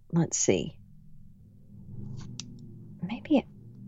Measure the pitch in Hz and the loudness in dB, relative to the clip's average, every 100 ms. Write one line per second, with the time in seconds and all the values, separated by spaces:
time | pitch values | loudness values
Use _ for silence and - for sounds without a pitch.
0 | - 165 160 - - 92 - - - - | 2 4 4 4 6 6 2 -6 -16 -18
1 | - - - - - - - - - - | -16 -16 -16 -18 -20 -20 -16 -14 -10 -8
2 | - - - - - - - - - - | -6 -8 -8 -10 -10 -12 -14 -14 -14 -6
3 | 175 240 - 285 - - - - | -4 -2 6 6 6 -4 -16 -14